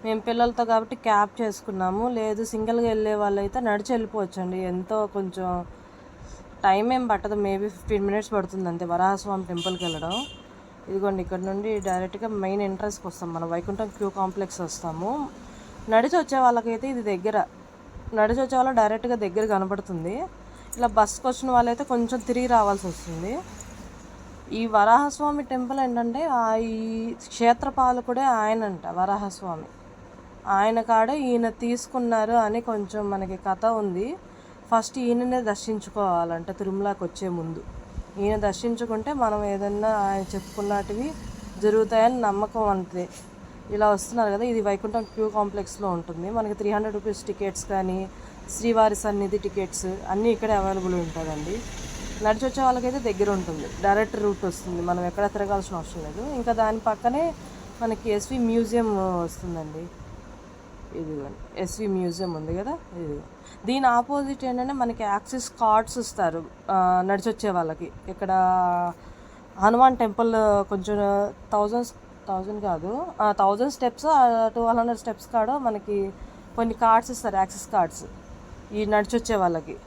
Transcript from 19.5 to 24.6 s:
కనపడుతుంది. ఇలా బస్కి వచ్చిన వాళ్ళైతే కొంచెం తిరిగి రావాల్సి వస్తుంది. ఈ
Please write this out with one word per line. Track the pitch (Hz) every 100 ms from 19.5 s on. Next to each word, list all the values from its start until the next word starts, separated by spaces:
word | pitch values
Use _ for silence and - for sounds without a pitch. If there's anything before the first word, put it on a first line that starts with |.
కనపడుతుంది. | 196 190 196 196 175 170 233 359 - - - - 233
ఇలా | 240 214
బస్కి | 208 - 262
వచ్చిన | 247 262 247
వాళ్ళైతే | 240 233 285
కొంచెం | 240 233 247 220
తిరిగి | 247 254 233
రావాల్సి | 202 196 190
వస్తుంది. | 165 - 165 185 285 370 - - - - - - - - - -
ఈ | 220